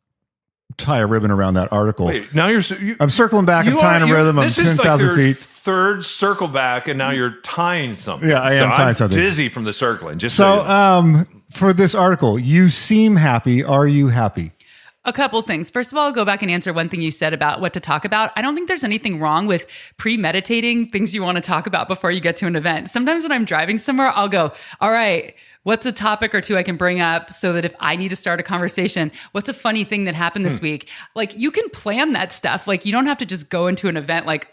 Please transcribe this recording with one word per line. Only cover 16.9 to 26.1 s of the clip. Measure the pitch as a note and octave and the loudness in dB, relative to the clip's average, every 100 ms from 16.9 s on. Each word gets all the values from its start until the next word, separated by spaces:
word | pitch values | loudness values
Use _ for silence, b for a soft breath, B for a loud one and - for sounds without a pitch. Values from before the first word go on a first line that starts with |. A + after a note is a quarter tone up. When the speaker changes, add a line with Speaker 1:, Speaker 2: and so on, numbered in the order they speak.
| E3 | -4
Speaker 3:
you | D#3+ | -6
said | D3 D#3 | -4 -4
about | D#3+ D3 - | -2 -2 -2
what | F3+ | -4
to | F3+ | -6
talk | - D3+ G3+ | -4 -4 -2
about. | G#3+ A3 G#3 | -2 -2 -4
I | |
don't | B3+ | -4
think | D4+ F4 | -4 -4
there's | F4 | -4
anything | A3 G#3+ A3 D#3+ | -4 -4 -4 -4
wrong | D#3 D#3 G#3 | -2 0 0
with | F3 - B B - A3 | -2 -4 B B -8 -4
premeditating | A#3 E3 F#3 F#3+ A#3 A#3 A#3+ A3+ | -2 -2 -2 -2 -2 0 -2 -2
things | G3+ G3 | -4 -4
you | G3+ | -4
wanna | F3+ F3+ | -4 -4
talk | F#3 D#3+ G3+ | -2 -4 -2
about | F3+ - | -4 -4
before | F#3 F3+ | -4 -4
you | F3+ | -2
get | E3+ E3+ | -4 -4
to | F#3 | -4
an | E3 | -2
event. | E3 D#3+ F3+ | -2 -4 -6
Sometimes | A#3+ B3+ E4 | -4 -2 -2
when | D#4+ | -2
I'm | B3+ G#3+ | -4 -2
driving | D#3 E3 A3 | -2 -2 -4
somewhere, | - C4 C4+ | -2 0 0
I'll | G3+ G3+ | 0 0
go, | F#3+ D3+ - B B | 0 -2 -4 B B
"All | G#3+ | 0
right, | A3+ G#3+ E3+ - - b b | 2 0 0 -4 -16 b b
what's | G3 A3 B3+ | -2 -2 -2
a | |
topic | - G#3+ | -4 -2